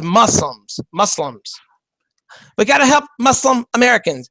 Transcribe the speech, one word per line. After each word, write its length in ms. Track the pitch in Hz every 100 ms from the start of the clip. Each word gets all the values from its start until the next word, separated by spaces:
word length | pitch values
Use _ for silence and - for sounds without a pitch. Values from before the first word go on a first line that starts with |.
Muslims, 760 | 165 196 233 - 143 117 101 - -
Muslims. 600 | 165 202 - 147 113 - - _ _ _ _ _ _ _ - - -
We 60 |
gotta 220 | 208 277 262
help 180 | 294 285 _
Muslim 480 | 247 247 277 254 233
Americans. 560 | 233 247 226 - 135 123